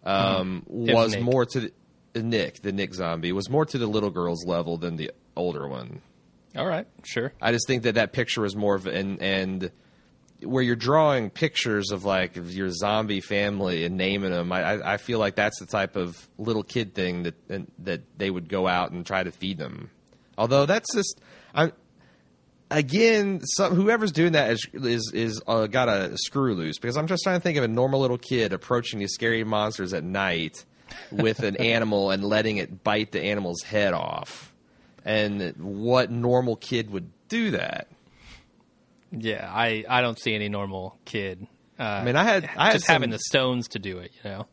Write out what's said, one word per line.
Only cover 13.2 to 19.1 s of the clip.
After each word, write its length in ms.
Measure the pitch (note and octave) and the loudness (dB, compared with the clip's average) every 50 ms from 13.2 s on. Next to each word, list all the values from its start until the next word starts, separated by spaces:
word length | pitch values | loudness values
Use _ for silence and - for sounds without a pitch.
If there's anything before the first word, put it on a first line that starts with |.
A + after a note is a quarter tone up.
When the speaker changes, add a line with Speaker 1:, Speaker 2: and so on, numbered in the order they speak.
| F2+ | -4
Speaker 1:
family 640 | - G#2 G2+ G2+ G#2 G#2 G2 G2 F#2 F2+ E2 E2 | -2 0 0 0 0 0 0 0 0 0 0 0
and 100 | E2+ F#2 | -2 -2
naming 340 | F#2 F#2 F#2+ G2 G2+ G2 F#2+ | 0 0 0 0 0 0 0
them, 220 | F2+ F2 F2 F2 F2+ | -2 -2 -2 0 -2
I, 100 | F#2 E2+ | 0 0
I, 300 | D#2+ G#2 G#2+ - E2+ G2+ | 0 0 0 0 -2 -2
I 40 | G2+ | -2
feel 200 | - - A#2+ A2 | -2 -2 0 0
like 180 | G#2+ G2+ F2+ | 0 0 2
that's 220 | - G#2 G#2+ - - | 2 0 0 0 -4
the 80 | G2 | -12
type 300 | - - G#2 G2 F#2 - | -4 -2 0 0 0 -2
of 320 | G2+ F2+ F2 E2+ - - - _ | -4 -4 -4 -6 -12 -18 -20 _
little 260 | - G#2+ A2+ A2+ A2 G2 | -8 -4 -2 -2 -2 -2
kid 320 | - - B2+ A2+ G2 - | -2 -4 -4 -4 -4 -4
thing 280 | - F#2 F2+ F2 F2 F2 | -2 -2 -2 -2 -2 -4
that, 120 | F2 D#2+ _ _ _ | -6 -6 _ _ _
and, 240 | F#2 G2 F#2 - _ - | -10 -10 -10 -12 _ -12
that 220 | D#2+ F#2+ F2+ E2 - _ _ - | -6 -6 -6 -6 -6 _ _ -6
they 120 | G2+ G2 | -4 -4
would 180 | F#2 F2+ E2+ D#2+ | -2 -4 -6 -4
go 180 | G2+ F#2+ F#2 F#2+ | -2 0 2 2
out 220 | F2+ F2+ F2+ - - | 2 2 0 -2 -4
and 120 | F2 F2 | -8 -6
try 180 | - | -2